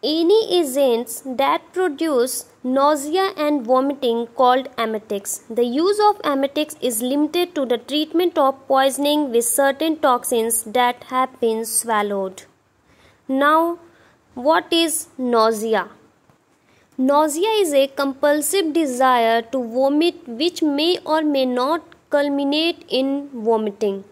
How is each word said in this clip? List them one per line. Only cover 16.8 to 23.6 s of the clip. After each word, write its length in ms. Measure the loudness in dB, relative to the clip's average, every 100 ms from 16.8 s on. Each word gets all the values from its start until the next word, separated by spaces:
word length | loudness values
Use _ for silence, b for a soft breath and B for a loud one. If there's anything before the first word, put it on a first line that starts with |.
| b -4
Nausea 520 | 2 2 2 0 0
is 220 | 2 2
a 140 | 2 2
compulsive 880 | 0 -4 0 0 2 0 0 0
desire 680 | 0 -2 2 2 4 4 2
to 200 | 0 -6
vomit 640 | -4 0 2 2 0 -2 -14
which 360 | -4 -4 0
may 360 | -2 0 0 -2
or 180 | -2 0
may 240 | 0 0 0
not 360 | 0 -2 -2 -6 -20 _
culminate 720 | 0 0 0 0 0 -2 -4 -4
in 400 | -2 -2 -4 -8
vomiting. 680 | -6 -2 0